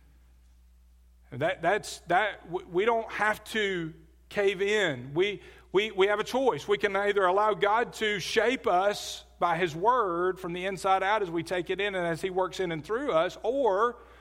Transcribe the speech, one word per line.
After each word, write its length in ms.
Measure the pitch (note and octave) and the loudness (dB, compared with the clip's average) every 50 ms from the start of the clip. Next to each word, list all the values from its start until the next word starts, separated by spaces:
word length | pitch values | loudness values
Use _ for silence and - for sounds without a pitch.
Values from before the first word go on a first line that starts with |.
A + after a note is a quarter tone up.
| - - _ _ _ _ _ _ _ _ _ _ _ _ _ _ _ _ - _ _ _ _ _ _ _ | -20 -20 _ _ _ _ _ _ _ _ _ _ _ _ _ _ _ _ -20 _ _ _ _ _ _ _
And 120 | - A#2+ C#3 | -6 -2 -2
that, 200 | E3+ F#3 - E3 | -2 -2 0 0
that's, 360 | E3 G3 G#3+ - - - - - - | 0 0 0 -2 -6 -12 -10 -4 0
that, 360 | F3 F3+ G#3+ G3+ E3+ B2 - - | 2 2 2 0 -2 -8 -10 -10
w-, 160 | D#3+ F3+ - - - | -10 -10 -8 -4 -2
we 120 | F3 G3+ | 0 2
don't 240 | A3+ A#3 A3+ A3+ A3+ - | 2 2 0 -2 -4 -4
have 320 | - G#3 G#3+ G#3+ G#3 - - - | -2 0 0 0 -2 -4 -6 -4
to 400 | A3 G#3 G3 F#3+ F3 E3+ D#3 D#3+ - - - - _ _ - | -2 0 0 -2 -2 -6 -8 -10 -14 -20 -20 -20 _ _ -6
cave 340 | - G#3 G3+ G3 G3+ F3 G3 | -2 0 2 2 2 0 0
in. 500 | G3+ G#3 G#3+ G3+ E3+ C#3 B2 A#2+ C3+ C#3+ | 0 2 2 2 0 -2 -4 -8 -6 -2
We, 260 | D#3+ F#3 G#3 G3+ - - - - - - _ | 0 0 0 0 -4 -10 -18 -20 -20 -12 _
we, 200 | - F#3 G#3+ A3 G#3 | 0 0 0 0 2
we 160 | F#3+ F#3 G3+ | 2 4 4
have 100 | G#3 G#3 | 4 2
a 60 | G#3+ | 0
choice. 420 | - - B3+ C4+ B3 F3 C#3+ - | -2 0 2 2 2 2 0 0
We 120 | - G#3 G3+ | 0 0 2
can 180 | G#3 G#3 G3 | 2 0 0
either 280 | G3 G3+ G#3 G#3 G3+ G3 | 2 2 2 2 4 4
allow 300 | F3+ F#3 G3+ G#3+ G#3+ G#3 | 4 4 4 4 2 2
God 380 | F3 F#3 G3+ G#3 A3+ A#3+ F#3+ - | 2 2 2 2 2 0 -2 -2
to 240 | - A3+ G#3+ G#3 G3 | -2 -2 0 0 -2
shape 480 | - - - A3 G#3 A#3 C4 B3+ - | -4 -2 0 2 2 2 0 0 0
us 580 | A3+ F#3 F3 F#3+ G#3 G#3 - - - - - - - - - | 2 2 2 2 2 0 -2 -6 -10 -12 -14 -16 -20 -6 -2
by 180 | F3+ E3+ E3 | 0 0 2
his 200 | D#3+ F#3 F3 C#3 | 0 0 -2 -2
word 640 | E3 F3 A3+ B3+ B3+ A3 F#3+ E3+ E3+ F3+ F#3 F#3 F3+ | 0 2 2 4 4 2 0 0 0 0 0 -2 -2
from 140 | - F3 E3+ | -6 -8 -6
the 100 | F3+ F3+ | -6 -4
inside 360 | F#3+ G3 E3+ - G3 F#3+ F#3+ F#3+ | -6 -6 -2 0 2 2 2 2
out 200 | F#3+ G#3+ A3 G#3 | 2 2 0 0
as 80 | F3 | -2
we 120 | E3 E3+ D#3+ | -4 -4 -4
take 280 | - F#3 F3+ E3+ - | -2 -4 -4 -4 -4
it 100 | F#3 F3+ | -4 -4
in 140 | G3 G#3 G3 | -2 -2 -2
and 120 | F#3 F3 | -2 -2
as 140 | E3+ E3 D#3 | -2 -2 -2
he 100 | - F#3+ | -4 -4
works 280 | F3+ F#3 F#3 F3+ D#3+ - | -2 -2 -2 -2 -2 -4
in 140 | F#3+ F3 E3 | -4 -4 -4
and 100 | D#3+ C#3 | -6 -6
through 300 | - G#3 A#3+ C#4+ C#4 F#3 | -6 -6 -4 -2 0 2
us, 260 | D#3+ E3+ F#3 - - - | 2 2 0 -2 -4 -4
or 540 | G#3 B3+ C#4 C#4 A3 F#3+ F#3+ A3 A#3+ A#3 - - - - - | -2 0 2 2 2 4 4 2 0 0 -4 -12 -20 -20 -20